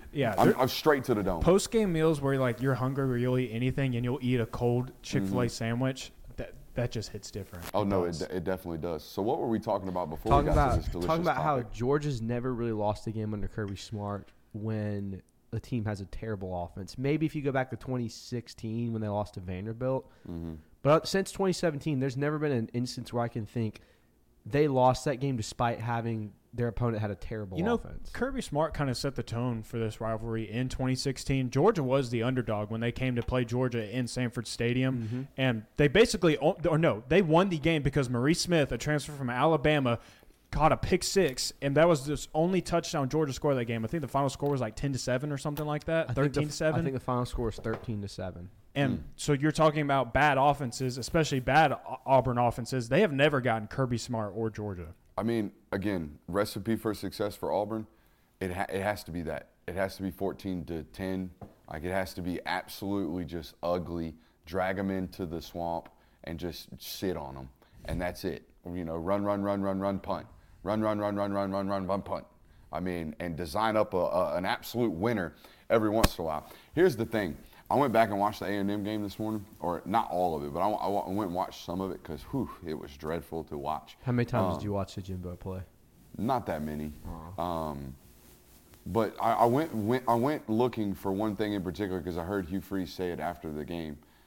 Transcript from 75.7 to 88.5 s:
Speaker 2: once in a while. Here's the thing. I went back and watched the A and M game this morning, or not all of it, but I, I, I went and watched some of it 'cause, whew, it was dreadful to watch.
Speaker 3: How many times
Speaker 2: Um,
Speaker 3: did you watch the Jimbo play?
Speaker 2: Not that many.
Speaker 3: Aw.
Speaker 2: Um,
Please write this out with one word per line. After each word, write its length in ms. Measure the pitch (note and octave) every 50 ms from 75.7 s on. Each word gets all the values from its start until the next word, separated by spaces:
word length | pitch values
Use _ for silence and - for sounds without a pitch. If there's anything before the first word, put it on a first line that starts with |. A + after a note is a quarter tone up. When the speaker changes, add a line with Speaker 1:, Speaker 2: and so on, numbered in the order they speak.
| G2+ A#2 G#2+ G#2+
Speaker 2:
once 280 | G#2 A2+ G#2+ - - -
in 60 | E2+
a 20 |
while. 240 | D#2+ D#2 D2+ - - - - - - -
Here's 220 | D3 F3 F#3 C3+
the 100 | G#2+ A2+
thing. 300 | A2 - A2+ G#2 E2+ C#2 - - - - - - -
I 60 | G2
went 180 | A#2+ C#3+ C#3 A2
back 160 | A2+ A2+ G2+
and 100 | G#2 G2
watched 220 | G2+ G#2 G#2 -
the 60 | F#2 F2+
A 20 | G2+ G2+
and 100 | G2 G2
M 140 | G2+ G#2 G2
game 180 | G2+ G#2+ G#2+
this 160 | G#2 G2+ F#2+ -
morning, 280 | A2 G#2+ A2 G#2+ G2 - - -
or 200 | D2+ E2 F2 - -
not 240 | E2 F#2+ A2+ - -
all 240 | - F2 F2+ F2 D#2+
of 80 | D2+ C#2+
it, 100 | C#2+ C#2+
but 60 | E2
I, 100 | F#2 G#2
I, 180 | G#2+ - - F2+
I 200 | G2 G2+ - -
went 180 | F#2+ G2+ G#2+ F2+
and 40 | E2+
watched 300 | F2+ F#2+ - - - -
some 140 | - F2 F#2
of 120 | F#2+ F#2+
it 120 | E2 - -
'cause, 180 | - D#2 C#2+ - -
whew, 180 | - C#3 G#2+ - - - - E2
it 60 | D#2
was 220 | - - - C#2+ C#2+
dreadful 480 | D2 D2+ E2 E2+ D#2 - - E2 D#2
to 120 | - D#2+ D2
watch. 400 | C#2 D2 D#2 D2 - - - - -
Speaker 3:
How 80 | B2+
many 140 | B2 B2 A#2+
times 280 | A#2+ B2+ A#2 F#2+ F#2 E2
Speaker 2:
Um, 60 | D2
Speaker 3:
did 40 | G2
you 80 | G#2 G2+
watch 220 | G2 F#2+ - -
the 60 | -
Jimbo 360 | F#2+ F#2+ F#2+ F#2 F2+ F2+ F2 F2
play? 240 | - F#2+ F#2 F#2 F2+ - - - - _ _ - - - - -
Speaker 2:
Not 280 | F#2+ A#2+ C3+ B2 G#2 -
that 140 | F2 D#2 D2+
many. 280 | D#2 D2+ D2+ D2+ D#2 D2 - - E2+ E2+ E2 D#2+ E2 F#2+ -
Speaker 3:
Aw. 40 | E2+ F2 E2+ E2 D#2+ D2+
Speaker 2:
Um, 240 | D2 C#2 C#2 C2+ C2 - - - - - - - - - - -